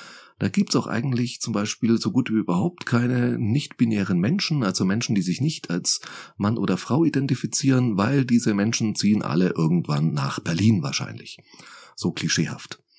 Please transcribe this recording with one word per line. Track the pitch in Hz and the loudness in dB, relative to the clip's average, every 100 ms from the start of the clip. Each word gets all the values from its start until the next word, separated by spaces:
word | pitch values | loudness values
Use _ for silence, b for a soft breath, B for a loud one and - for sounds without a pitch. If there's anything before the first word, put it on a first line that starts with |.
| B B B _ | B B B _
Da | 98 | -2
gibt's | - - 135 | 0 0 0
auch | - | 0
eigentlich | 104 135 123 123 - | -2 -2 -2 -2 -4
zum | - | -4
Beispiel | 107 104 - 113 113 | -2 -4 -2 2 2
so | 113 | 2
gut | 110 120 | 0 0
wie | 110 | 0
überhaupt | 95 90 170 175 - | 0 0 0 -4 -2
keine | 120 123 123 123 120 | 0 0 0 0 0
nicht-binären | 110 131 - - 117 107 98 90 | 0 0 -2 0 0 2 0 0
Menschen, | 101 202 - 151 | 2 0 0 0
also | 104 90 95 | 0 0 0
Menschen, | 107 120 | 0 0
die | 104 | 0
sich | 90 82 | 0 0
nicht | 147 - - | -2 -4 -4
als | 87 - - B B B - | -4 -2 -4 B B B -4
Mann | 101 113 | -2 0
oder | 98 92 | 0 0
Frau | - 127 160 | 0 0 2
identifizieren, | 135 135 120 110 - 135 127 123 98 | 2 0 -2 -2 0 2 4 2 2
weil | 107 139 123 | 2 2 4
diese | 117 113 101 | 2 4 2
Menschen | 107 113 110 - | 0 0 -2 0
ziehen | 101 107 | 2 2
alle | - 76 90 | 2 2 2
irgendwann | - 80 85 - 73 78 | 2 2 2 2 0 0
nach | 73 67 - | 0 -2 -4
Berlin | - 82 107 104 | -4 2 4 4
wahrscheinlich. | 73 - - 53 - - B B B B B - | 0 -4 -8 -10 -16 -20 B B B B B -6
So | 90 | -4
klischeehaft. | - 80 - 80 - - - _ | -4 -2 0 -2 -4 -14 -16 _